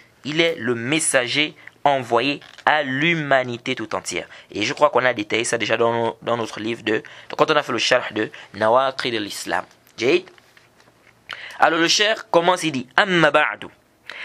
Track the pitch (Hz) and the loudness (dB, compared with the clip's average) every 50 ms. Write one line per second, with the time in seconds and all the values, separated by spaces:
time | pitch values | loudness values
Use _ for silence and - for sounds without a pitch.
0 | - _ _ _ - 139 151 160 165 165 165 - 113 120 123 117 117 127 156 160 | -20 _ _ _ -10 -4 -2 0 0 0 0 -2 -2 -4 -2 -2 -2 -2 -2 -2
1 | - - - 131 123 120 123 143 151 147 147 - - - - _ - 143 139 135 | 0 2 2 0 0 0 0 -2 -2 -2 -4 -12 -20 -20 -6 _ 0 2 2 0
2 | 123 113 117 117 127 143 143 - - - - - - - 147 156 147 131 131 135 | 0 0 0 0 2 0 -2 -4 -8 -16 -10 -4 0 2 2 2 0 -2 -2 0
3 | 151 170 170 160 147 139 139 131 127 123 120 113 - 127 127 - 113 - - 92 | 0 0 0 0 0 2 2 2 2 0 -6 -8 -6 -6 -6 -6 -6 -6 -6 -6
4 | - - 90 82 80 - - - - - - 95 107 123 143 - 151 147 - 120 | -6 -6 -6 -8 -8 -10 -14 -20 -18 -10 -6 -4 -2 -2 0 2 2 4 4 4
5 | 127 127 120 - 104 - - 110 120 - 117 117 107 104 113 113 117 117 117 117 | 2 2 0 -2 -4 -2 -2 -2 -2 -2 -2 -2 -2 0 0 2 2 2 2 0
6 | 117 113 - - - 113 117 120 110 110 - 104 104 113 117 - 110 107 110 - | -2 -2 -4 -4 -4 -4 -2 -2 -4 -6 -8 -6 -6 -6 -6 -4 -2 -2 -2 -2
7 | - - - - - - - - 151 151 156 147 139 - 127 110 - - 131 123 | -4 -8 -18 -20 -18 -4 0 0 2 2 2 0 0 0 -2 -2 0 2 2 2
8 | 120 - 107 107 110 - - - - - - 98 110 110 117 127 135 135 131 - | 2 0 -4 -4 -4 -4 -6 -12 -20 -12 -4 0 2 4 4 4 2 0 -2 -4
9 | - 131 113 110 101 98 - - - 90 87 90 - - _ _ _ _ _ - | -4 -4 -4 -4 -6 -8 -10 -10 -6 -4 -4 -4 -4 -6 _ _ _ _ _ -2
10 | 110 127 170 190 185 - - - _ _ _ _ _ _ _ _ _ _ _ _ | 2 2 2 2 0 -4 -20 -20 _ _ _ _ _ _ _ _ _ _ _ _
11 | _ _ _ _ _ - - - - - - - - 151 165 165 165 160 - - | _ _ _ _ _ -18 -16 -16 -16 -14 -2 2 2 4 4 4 2 2 2 2
12 | 208 214 220 214 - _ - 170 170 180 180 175 170 160 139 127 113 - - - | 2 0 0 -2 -2 _ 2 2 4 4 2 2 0 -2 -2 -4 -6 -2 0 0
13 | 208 196 180 170 160 147 143 151 147 113 104 104 - 85 - _ _ _ _ _ | 2 4 4 4 4 6 6 4 2 2 -2 -6 -12 -16 -18 _ _ _ _ _
14 | _ - - - | _ -18 -16 -14